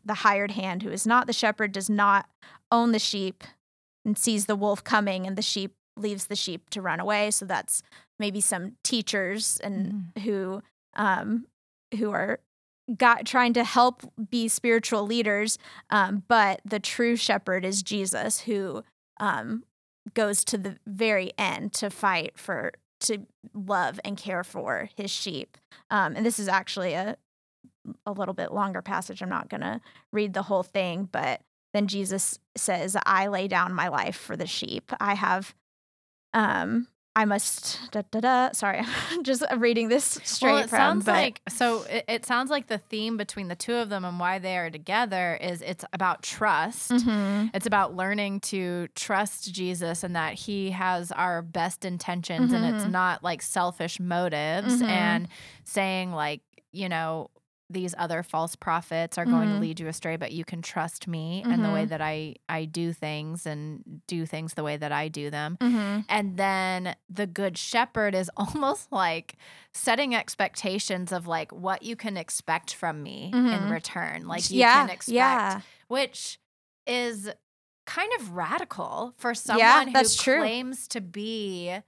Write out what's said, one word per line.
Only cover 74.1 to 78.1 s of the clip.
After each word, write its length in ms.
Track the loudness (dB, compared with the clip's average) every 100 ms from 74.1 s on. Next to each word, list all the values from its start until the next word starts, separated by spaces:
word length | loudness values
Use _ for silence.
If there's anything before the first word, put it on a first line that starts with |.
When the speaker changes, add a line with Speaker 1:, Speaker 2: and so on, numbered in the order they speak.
| -4 -6
Speaker 2:
Like, 220 | -4 0
you 100 | 8
Speaker 1:
Yeah, 200 | 10 8
Speaker 2:
can 80 | 6
expect, 260 | -2 0 4
Speaker 1:
yeah. 460 | 4 4 0 -2 -8 -20 _
Speaker 2:
which 500 | -2 -2 -4 -12 -12 _ _ _ _ -4
is 420 | -2 -2 -4 -10 -14 _ _ _ _ -8
kind 260 | -4 -2